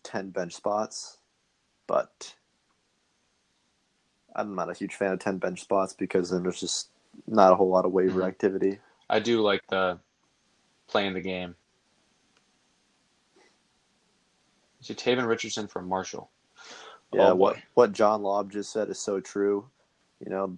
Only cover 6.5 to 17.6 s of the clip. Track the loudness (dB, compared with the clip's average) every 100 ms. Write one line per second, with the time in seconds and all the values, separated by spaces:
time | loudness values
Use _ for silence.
6.5 | -4 -6 -6 -8 _ _ -18 0 6 8
7.5 | 8 6 4 4 2 2 2 -2 0 -2
8.5 | 2 0 -2 -10 _ -2 -2 2 2 2
9.5 | 0 0 0 0 -2 _ _ _ _ _
10.5 | _ _ _ _ -2 -2 -4 -6 -6 -8
11.5 | -12 _ _ _ _ _ _ _ _ _
12.5 | _ _ _ _ _ _ _ _ _ _
13.5 | _ _ _ _ _ _ _ _ _ _
14.5 | _ _ _ -14 -4 0 2 2 -2 -2
15.5 | -8 -8 -8 -4 -4 -4 -12 -16 _ _
16.5 | -20 -20 -20 -20 -20 _ 4 6 6 4
17.5 | 2